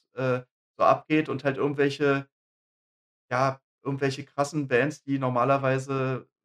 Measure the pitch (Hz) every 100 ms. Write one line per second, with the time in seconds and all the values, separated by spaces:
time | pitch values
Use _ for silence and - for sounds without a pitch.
0 | _ 117 131 127 - _ _ - 104 131
1 | - 156 151 135 143 135 135 143 143 139
2 | 143 139 139 _ _ _ _ _ _ _
3 | _ _ - 123 135 127 _ _ - 135
4 | 139 131 - - 143 160 139 123 139 151
5 | - 139 131 123 123 139 131 131 131 135
6 | 131 127 - _